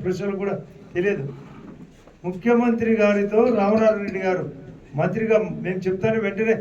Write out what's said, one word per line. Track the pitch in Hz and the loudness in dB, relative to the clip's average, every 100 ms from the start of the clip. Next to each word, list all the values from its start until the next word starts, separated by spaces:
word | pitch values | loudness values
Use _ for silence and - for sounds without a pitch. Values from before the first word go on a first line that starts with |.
ప్రజలకు | 180 185 202 190 | -2 -2 -2 -2
కూడా | 196 - - - - | -2 -4 -8 -18 -6
తెలియదు, | 170 196 170 135 - - - - - - - - - 175 | 0 0 0 -4 -10 -16 -18 -18 -18 -20 -20 -20 -10 -8
ముఖ్యమంత్రి | 185 233 240 240 226 226 220 | -4 2 2 2 0 0 2
గారితో | 208 202 202 214 247 214 | 4 2 2 2 4 4
రామనారాయణ | 202 220 220 208 | 2 4 4 2
రెడ్డి | 196 190 190 | -2 -2 -2
గారు | 170 139 - - - - 139 | -2 -4 -10 -16 -18 -8 -2
మంత్రిగా | 180 220 220 214 180 151 | 0 0 2 4 2 -4
మేము | 170 190 190 | -4 -2 -2
చెప్తానే | 190 220 220 202 | 0 2 2 0
వెంటనే | 196 226 208 | 0 0 0